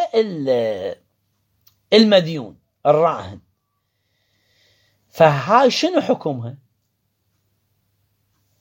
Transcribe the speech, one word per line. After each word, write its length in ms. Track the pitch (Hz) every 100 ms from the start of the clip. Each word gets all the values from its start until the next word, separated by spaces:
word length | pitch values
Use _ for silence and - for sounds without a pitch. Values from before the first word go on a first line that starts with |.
| 349 -
ال-، 800 | 220 165 135 123 113 101 95 85 _ _ _ _ _ _ _ _ -
المديون، 640 | 214 214 196 160 160 107 - _ _ 139
الراهن. 540 | 151 165 127 95 98 _ _ _ _ _ _ _ _ _ _ _ _ _ _ _ _ _
فهاي 640 | - 160 143 131 233 269
شنو 300 | - 320 349
حكمها؟ 560 | - 247 156 131 117 - _ _ _ _ _ _ _ _ _ _ _ _ _ _ _ _ _ _ _ _